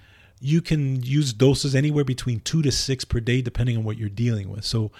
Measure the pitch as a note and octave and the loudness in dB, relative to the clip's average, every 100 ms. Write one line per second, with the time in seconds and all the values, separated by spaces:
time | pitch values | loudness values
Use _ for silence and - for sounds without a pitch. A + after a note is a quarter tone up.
0 | - _ _ _ C3+ E3 E3 D#3 C#3 C3 | -20 _ _ _ 0 0 2 0 0 -2
1 | B2 C#3+ C#3+ G#2+ C3 C3 C#3+ C3 D3+ D3 | 0 0 0 4 4 4 2 2 2 0
2 | C3+ B2+ B2+ A2+ - D#3+ C#3+ - - C3 | 0 -2 -2 -4 -2 0 2 0 -2 -4
3 | - A#2+ A2+ B2+ B2 - B2 A#2 A2 A2 | -2 -2 0 0 0 -2 0 0 -2 -4
4 | G#2+ G2 A#2+ A2 G2 G#2 - A2+ G#2+ | -6 -2 0 0 -4 -8 -4 -2 -4